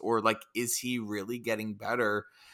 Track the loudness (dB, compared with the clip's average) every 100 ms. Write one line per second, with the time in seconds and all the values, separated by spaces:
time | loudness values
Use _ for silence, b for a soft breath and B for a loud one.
0 | 2 4 4 2 -2 -4 -2 -2 -2 -2
1 | -2 -4 -4 -4 -2 -2 -2 -6 -2 2
2 | 2 2 -2 b b